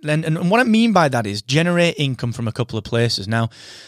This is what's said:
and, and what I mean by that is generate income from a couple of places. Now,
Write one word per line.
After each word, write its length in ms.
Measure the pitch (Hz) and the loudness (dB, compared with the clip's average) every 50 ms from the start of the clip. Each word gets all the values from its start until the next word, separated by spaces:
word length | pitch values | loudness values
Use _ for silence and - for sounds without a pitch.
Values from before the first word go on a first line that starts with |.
| 311 147 | -4 -2
and, 180 | 151 160 160 | -2 0 0
and 260 | 160 156 170 185 175 | 0 -2 0 0 0
what 80 | 202 233 | 2 2
I 40 | 262 | 2
mean 300 | 240 214 220 233 233 202 | 4 4 4 4 4 4
by 160 | 180 165 143 | 4 4 2
that 160 | 127 120 113 | 2 0 -2
is 160 | 104 101 101 | -2 -4 -6
generate 540 | - 123 135 151 165 175 175 175 175 170 - - | -4 -2 0 2 2 2 2 2 2 2 0 0
income 360 | 147 135 127 - - 120 110 | -2 -4 -4 -4 -4 -6 -6
from 140 | - 117 110 | -4 -6 -6
a 40 | |
couple 260 | - - 120 - - 110 | -4 -4 -6 -4 -4 -8
of 80 | - | -6
places. 420 | - 120 117 117 117 - - 95 95 | -2 0 0 0 0 0 -4 -4 -2
Now, 220 | 113 117 113 113 - - - - - - - | -2 0 0 -2 -4 -8 -20 -20 -20 -20 -20